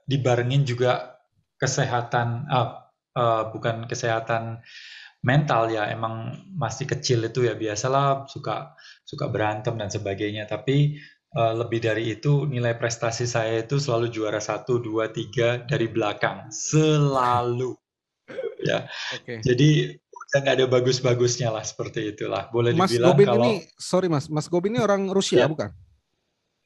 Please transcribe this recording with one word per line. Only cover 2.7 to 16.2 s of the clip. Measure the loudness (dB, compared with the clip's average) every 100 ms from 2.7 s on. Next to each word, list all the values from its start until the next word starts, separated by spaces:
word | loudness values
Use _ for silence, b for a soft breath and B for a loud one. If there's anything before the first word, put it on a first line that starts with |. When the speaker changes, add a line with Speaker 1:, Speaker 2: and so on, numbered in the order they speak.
| -4 -20 _ _ -2
Speaker 1:
eh, | 0 0 -2
bukan | -4 -4 -4 -6
kesehatan | -4 -2 -2 -2 -4 -4 -10 B B B B B B
mental | 2 2 4 2 0
ya, | 0 -4
emang | -4 -6 -6 -8 -12 -12
masih | -6 -6 -4 -6
kecil | -4 0 0
itu | 0 0 0
ya, | 0
biasalah | -4 -2 0 2 2 0 -4
suka, | -10 -6 -6 -8 -18 B B
suka | -14 -8 -4
berantem | -2 -2 -2 -4
dan | -4 -6
sebagainya. | -6 -4 -4 -4 -6 -6
Tapi, | -6 0 2 2 0 B B _
eh, | 0 0 0
lebih | -2 -2
dari | 0 0 -2
itu, | -2 2 2 2
nilai | -2 -2 0
prestasi | -2 -2 -4 -2 -2
saya | -2 0 -2
itu | 0 -2
selalu | 0 0 0
juara | -2 -2 -2
satu, | -2 -4 -2 -2
dua, | 0 -2 -2
tiga | -4 -6 0 2 0
dari | -2 -2 0
belakang. | 0 -2 0